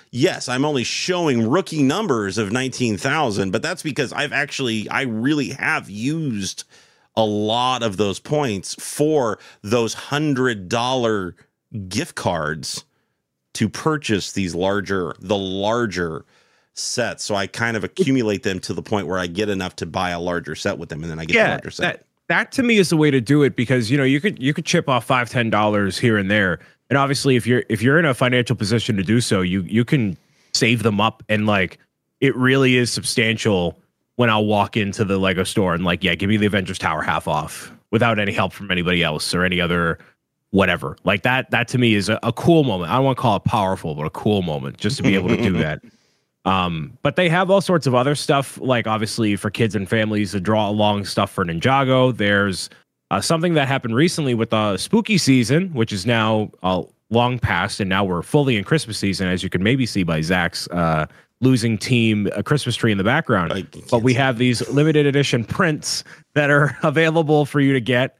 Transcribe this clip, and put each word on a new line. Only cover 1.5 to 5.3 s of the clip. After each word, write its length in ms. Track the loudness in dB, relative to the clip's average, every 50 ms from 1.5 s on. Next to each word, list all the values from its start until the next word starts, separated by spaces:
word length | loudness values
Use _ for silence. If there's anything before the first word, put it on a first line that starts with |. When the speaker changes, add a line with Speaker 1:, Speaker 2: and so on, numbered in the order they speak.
| 2 0 0 0 0 2 2
Speaker 1:
numbers 540 | 2 2 2 0 0 0 0 0 -2 -2
of 140 | -2 -2 -2
nineteen 460 | -2 -2 -2 -4 -4 -2 -2 0 0
thousand, 540 | 0 -2 -2 0 0 0 0 0 -2 -2 -2
but 100 | -2 -4
that's 220 | -4 -4 -6 -6 -6
because 280 | -6 -4 -4 -4 -4 -2
I've 200 | -4 -4 -2 -2
actually, 560 | -4 -4 -4 -4 -4 -4 -2 -2 -2 -4 -2
I 120 | -2 -2 -2
really 460 | -2 -2 -2 0 0